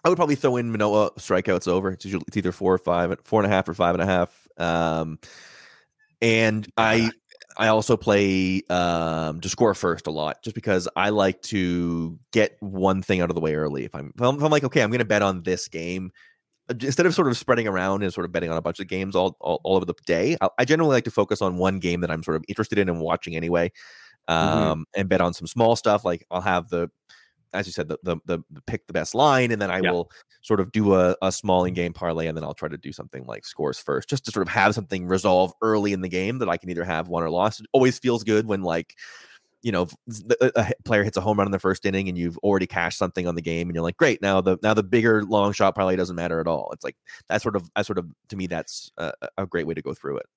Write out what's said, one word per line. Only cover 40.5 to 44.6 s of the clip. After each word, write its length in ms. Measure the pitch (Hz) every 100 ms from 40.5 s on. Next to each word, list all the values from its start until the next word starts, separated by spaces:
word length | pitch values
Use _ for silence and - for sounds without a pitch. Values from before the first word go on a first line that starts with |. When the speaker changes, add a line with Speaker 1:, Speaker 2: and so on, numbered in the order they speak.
| 117
Speaker 1:
a, 40 |
a 100 | 104 -
player 180 | - 107
hits 140 | 101 98
a 40 |
home 180 | 98 104
run 100 | 98
in 40 |
the 60 | 98
first 260 | 95 95 98
inning, 220 | 95 95
and 100 | 87
you've 200 | 87 85
already 280 | 101 98 92
cashed 320 | 92 85 -
something 280 | 92 92 87
on 100 | 85
the 60 |
game, 260 | 82 82 87
and 60 |
you're 80 | 82
like, 120 | 85 -
"Great, 240 | - 113
now 180 | 98 95
the, 180 | 92 92